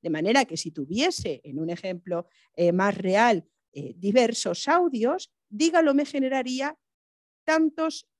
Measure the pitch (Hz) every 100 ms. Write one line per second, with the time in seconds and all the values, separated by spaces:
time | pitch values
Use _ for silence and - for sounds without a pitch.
0 | 170 156 175 262 262 165 170 156 139 196
1 | 320 - 196 135 151 135 160 175 190 180
2 | 180 170 175 _ _ - 175 175 196 196
3 | 185 196 240 196 - _ _ - 139 175
4 | 190 226 233 233 202 175 - 330 349 254
5 | 233 349 - _ _ 208 330 339 320 277
6 | 294 294 262 269 254 254 277 302 _ _
7 | _ _ _ _ - 320 320 311 320 311
8 | - _